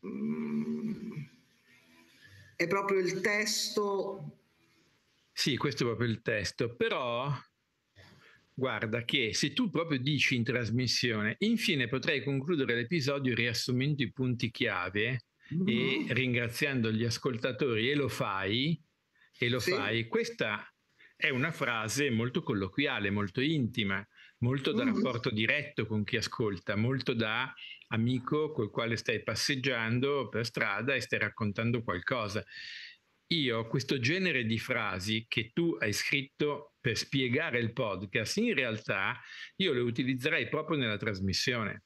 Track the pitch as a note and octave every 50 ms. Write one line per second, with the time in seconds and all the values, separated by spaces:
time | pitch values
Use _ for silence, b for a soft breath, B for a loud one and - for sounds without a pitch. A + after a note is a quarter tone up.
0 | - F#2+ - - C#2+ D2 D2+ - D2+ D2 D2 D2 D2+ D#2 D2+ D2+ D2 D2 - -
1 | - - - D3+ C#3+ - - - _ _ _ _ _ _ - - _ _ - -
2 | - B B B B B B B B B B _ E3+ E3 F3+ G3+ G3 G3 G3 F#3+
3 | F#3 F3 E3 F#3+ F#3 A3 G#3 G#3 G#3+ - - - - - - - G#3 G3+ G3 G3
4 | F#3 F#3+ - - D3 D3 - - _ _ _ _ _ _ _ _ _ _ _ _
5 | _ _ _ _ _ _ _ - - D#3+ C3+ A2+ - D3 B2 - C#3 A#2+ A2+ G#2+
6 | A#2+ A#2+ A2 G#2+ - - A#2 G#2+ G2 F2 - - C3 A#2 A#2 - A3+ A3+ G#3+ E3+
7 | C3 A#2+ A#2 A#2 C3 C#3 C#3+ - - _ _ _ _ _ _ _ _ _ _ B
8 | B B B B B B B B B _ _ - B2 C3 A#2 G#2+ A2+ A2 A2 A#2+
9 | A#2 - - C#3+ A#2+ A2 G2+ - - D3 - - B3+ G#3 C3+ D3 E3+ E3 D3+ C3
10 | B2 C#3 D#3 C3+ - - C3+ B2 A#2 A2 B2 B2 A#2+ G#2 A2 B2 B2+ A#2+ - -
11 | - B2 A2+ G#2+ G#2 G#2+ - - F#3 G#3+ A#3 A3 - - F3+ C#3 B2+ B2 C3 C3
12 | B2+ - D#3+ C3+ - C#3+ C#3 C3+ C3 D3+ F#3 D3+ C3 A#2 A#2+ A#2 A#2+ A#2+ F3+ E3+
13 | C3 B2+ C#3+ C#3+ C#3 B2+ A#2+ A2+ A#2 A#2+ A2+ - - - B2+ B2 B2+ C#3+ D3+ C3
14 | C3+ A2+ - - B2+ B2+ B2 A#2 - A2+ - - B2 A2+ G2+ F#2 F2 F2+ F#2 G#2
15 | G#2+ A#2 - A#2+ - _ _ _ B B C#3 E3 F#3+ F3+ A#2+ A#2+ B2+ C3+ C3 -
16 | - - C3 A#2+ C3 B2+ A#2+ A#2+ A#2+ A2+ A#2 - D3+ D3 C#3 B2+ A2+ A2+ A2 A2
17 | A#2 A#2 A#2 - - C#3+ B2+ A2+ - C3+ B2+ B2+ D#3+ C3+ A#2 G#2+ A2 B2+ D3 D3
18 | C#3 A#2 - - C3+ A2 G2 F#2+ F#2+ G2 G#2 A#2+ C3+ D#3 E3+ - _ _ _ _
19 | _ _ b b b b b - B2+ A#2+ A#2+ B2+ A#2+ - F3+ G#3 - G2+ A2 A#2
20 | A#2 A#2 - A3 A#3 A#3 A#3 - C3+ A2 G#2 G#2 - - _ _ _ _ b b
21 | b b b b - D#3 C#3 B2 C3 E3 E3 - C#3+ A#2+ A#2+ A2+ G#2+ A2 G#2 C3
22 | D3 C#3+ A#2 A2 A#2 B2 C3 F#3 D#3+ - B2 G2+ G2 F#2 - - C#3+ C#3+ C3 A2+
23 | G#2 G2 G2+ G#2 G2+ G2 - - B2+ D3 E3 D3+ B2+ A2 A#2+ - G#2+ G2 G2 G2
24 | G2+ _ B B B B B B - A#2+ C3 C#3 C3 D#3+ D3+ G#3+ B3+ C4 A3 F#3
25 | - C#3 A#2+ A#2 A#2 C#3 A2 G#2 A2 A2+ C3 D3 D3+ D3+ - - A2+ - A2 G#2+
26 | G#2 - - A2+ G#2+ - - - A#2 G#2+ G2+ F2 - - G#2 G2+ A2 B2 C3+ C3+
27 | - - C3 A#2 A#2 G#2+ A2 A#2+ B2+ C3+ - B B B B B B _ - A2+
28 | A2+ A#2+ B2+ B2+ B2 - D3 D3+ D#3 D3+ D3+ - A2+ G2+ - - A#2 A#2 A#2 A2
29 | - - A#2 G#2+ - - A2 G#2 - - D3 C3 B2+ C3+ B2+ A#2 A2+ A2+ A#2 B2
30 | B2+ C#3 C#3+ C#3+ B2+ G2+ - G#2+ A2+ A2+ - - A#2+ G#2+ G2 G2+ A2+ C3 C#3 B2+
31 | A2 - - G#2+ G#2 G#2 - - A2+ G#2 G2 A2+ A2+ A#2 A#2+ B2 A2+ A2+ F#2 F2+
32 | - - C3+ B2 A2 G#2 F#2+ G#2+ G#2+ B B B B B B B B B B B
33 | B _ _ _ _ _ E3+ E3 C#3+ B2+ A2+ A2+ A2+ A2 - D3 A#2 - D#3+ C#3
34 | A#2+ A#2+ D#3+ F#3+ F#3+ F3+ D#3 C3 A#2+ A2 A2+ G#2+ - - B2+ A#2 A2+ G2+ F#2+ F#2
35 | F2+ G#2 A2 A2 A2+ _ - - A2+ - _ - E3+ E3+ D#3+ - - G#2+ G2+ -
36 | - - - C#3 C3+ - _ _ D#3 D3 C#3+ C3+ - - _ _ _ B2 A2+ A#2
37 | - - - C#3 C3 B2 A#2+ C#3 D#3+ E3 B2 B2 A#2+ A2 F#2 - C3 G#2+ G2 F2+
38 | G2+ G2 - B2 A2 - - - A3 A#3+ G3+ C#3 C3 A#2+ A2 G#2 - - G#2+ G2
39 | F#2+ G#2 B2 B B B B B B B B _ F#3+ F#3 C#3+ B2 A#2+ A#2+ A#2 -
40 | C3+ B2+ C3+ B2+ A#2+ D3+ D#3 D#3+ B2+ - - D#3 D3+ D3+ E3 D3 B2+ A2+ G#2+ G2+
41 | A2 A2 G#2 F#2 F#2+ G2 F#2+ - - - B2 A#2+ A2 G2 - - _